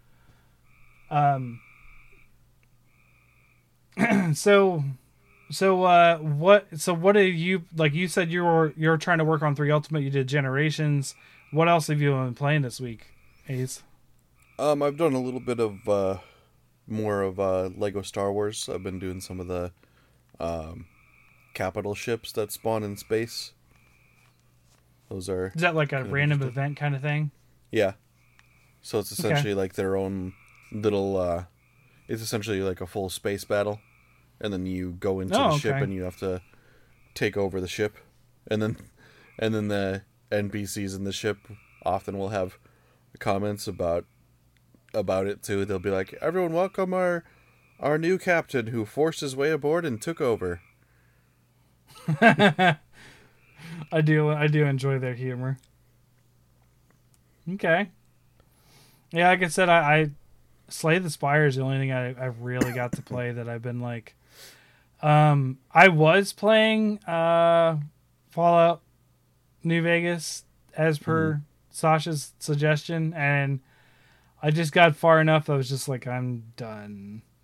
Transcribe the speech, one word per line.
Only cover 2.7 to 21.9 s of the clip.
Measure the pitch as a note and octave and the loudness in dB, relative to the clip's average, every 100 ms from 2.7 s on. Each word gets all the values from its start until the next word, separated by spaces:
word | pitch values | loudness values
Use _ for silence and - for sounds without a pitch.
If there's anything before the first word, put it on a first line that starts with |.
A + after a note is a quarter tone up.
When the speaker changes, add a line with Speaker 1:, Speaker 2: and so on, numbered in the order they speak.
| _ _ _ _ _ _ _ _ _ _ _ _ - | _ _ _ _ _ _ _ _ _ _ _ _ -6
Speaker 1:
<clears throat> | A3+ G3+ F3 | 0 0 0
so, | D3 G3+ G3+ G3 E3+ C#3 C3 _ _ _ _ - | 0 4 4 4 2 -4 -6 _ _ _ _ -14
so, | D3 F#3+ F#3 | 0 2 4
uh, | F#3 F3 E3+ E3 | 6 8 8 4
what, | D#3 C#3+ F3 G#3 G3+ D#3 | 0 2 6 6 4 -6
so | - | -2
what | E3+ F#3 G#3 | 2 4 6
are | F#3+ | 4
you, | E3+ F3 F#3 E3 D#3+ | 2 0 -2 -4 0
like, | D#3 | 0
you | D3+ F3+ | 2 -2
said | G3+ F3 | 0 0
you | F3 | 0
were, | F3 E3 D#3 D#3+ | 4 4 4 2
you're | D#3 D#3+ | 2 2
trying | F3+ E3 | 2 2
to | |
work | D3+ D#3 | 2 2
on | D3+ C#3 | 0 0
three | D3 | 2
Ultimate, | D3+ - D#3 | 2 0 -4
you | C3+ | -2
did | C#3 B2+ | -2 0
Generations. | D3 C3+ C3+ D#3 D3 D3+ C#3+ C3+ - - - _ | 0 0 0 0 0 0 0 -2 -10 -20 -20 _
What | D3 E3+ | 2 4
else | E3+ D3+ | 4 2
have | D3+ | 0
you | C#3+ | 2
been | C3+ B2+ | 2 -2
playing | A#2+ C#3+ D3+ | -2 0 0
this | B2+ - | 0 -6
week, | B2 A2 - - _ _ - | -12 -12 -18 -20 _ _ -10
Ace? | B2+ B2+ - - _ _ _ _ _ _ - | -6 -6 -10 -18 _ _ _ _ _ _ -4
Speaker 2:
Um, | C#3+ D3 | 0 2
I've | C#3+ C#3+ | 0 0
done | E3 | 0
a | C3 | 0
little | B2+ B2 | -4 -6
bit | B2 A#2+ | -4 -2
of, | A2 F#2+ - | -2 -4 -2
uh, | G2+ F#2+ F#2 - _ _ _ _ _ - | 0 0 -4 -8 _ _ _ _ _ -10
more | G#2+ G#2+ G2+ | -4 -2 0
of, | F#2+ F#2 | -2 -2
uh, | F#2+ F#2 F#2 G2 | 0 0 -2 -4
Lego | G#2 G2 | -6 -4
Star | F#2+ G#2 G2+ | -8 -4 -2
Wars. | G2+ G#2 A2 - | -2 -4 -6 -8
I've | F#2 | -8
been | F#2+ F#2 | -8 -8
doing | F#2 F#2 | -8 -10
some | - F#2 | -10 -10
of | F2+ | -8
the, | F2+ F2+ - _ _ _ _ _ - | -6 -6 -10 _ _ _ _ _ -10
um, | E2 E2+ D#2+ F2 - _ _ _ _ _ _ | -6 -6 -8 -14 -18 _ _ _ _ _ _
capital | - F#2+ G#2+ G2+ | -8 -6 -4 -6